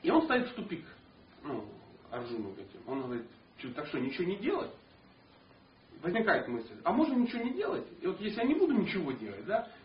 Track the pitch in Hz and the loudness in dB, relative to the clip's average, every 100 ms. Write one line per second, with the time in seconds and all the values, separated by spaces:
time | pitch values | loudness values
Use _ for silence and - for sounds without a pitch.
0 | - 320 - 247 - - 190 175 - - | 6 4 6 2 2 -6 -6 -8 -8 -18
1 | - - - - 139 110 104 - - - | -20 -20 -20 -14 -6 -6 -6 -14 -18 -20
2 | - 123 120 117 98 95 - - - 135 | -10 -8 -6 -6 -6 -8 -14 -14 -6 -4
3 | 127 123 113 - - - 131 117 92 143 | -2 -4 -6 -14 -20 -12 -10 -6 -4 -2
4 | 123 - 180 196 233 403 - - - - | -2 0 0 0 0 0 -2 -10 -20 -20
5 | - - - - - - - - - - | -20 -20 -20 -20 -20 -20 -20 -20 -20 -6
6 | 156 220 220 151 - 120 - - - 220 | -2 2 4 2 2 -4 -6 -4 0 4
7 | 311 254 233 240 240 339 415 - - - | 4 4 2 2 -2 0 0 0 -4 -4
8 | 180 180 208 226 247 320 359 247 175 202 | -4 -2 -4 0 2 6 6 6 4 2
9 | 147 120 107 98 107 214 - - | 0 -2 -6 -8 0 0 0 -10